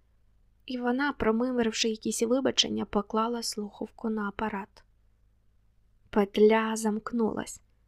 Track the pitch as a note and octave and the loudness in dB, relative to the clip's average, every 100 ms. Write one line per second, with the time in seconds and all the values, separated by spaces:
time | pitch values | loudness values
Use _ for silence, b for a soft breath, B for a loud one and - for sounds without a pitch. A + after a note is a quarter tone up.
0 | _ _ _ _ _ _ - B3 B3 B3+ | _ _ _ _ _ _ -10 -4 -2 0
1 | C#4+ - A3 A3+ B3+ B3 A3+ - A#3 A3 | -2 0 0 2 0 0 0 0 -2 -2
2 | A3+ - A3+ C4 C4 - A3 G#3+ G#3+ G#3 | -4 -2 2 2 2 2 0 -2 -2 -2
3 | - A3 A3+ A#3+ A3+ - G#3 - A3 - | 0 -2 -2 -2 -4 -6 -8 -8 -10 -6
4 | A3+ G#3+ G3+ - G#3+ G3+ G#3 - _ _ | -4 -4 -4 -4 -4 -6 -10 -18 _ _
5 | _ _ _ _ _ _ _ _ _ _ | _ _ _ _ _ _ _ _ _ _
6 | - G#3+ G3 - G#3+ A3 A3 A3 A3 G#3+ | -2 0 2 6 6 6 2 -2 -2 -2
7 | - A#3+ A3 - - - _ _ | -4 -2 -2 -2 -8 -14 _ _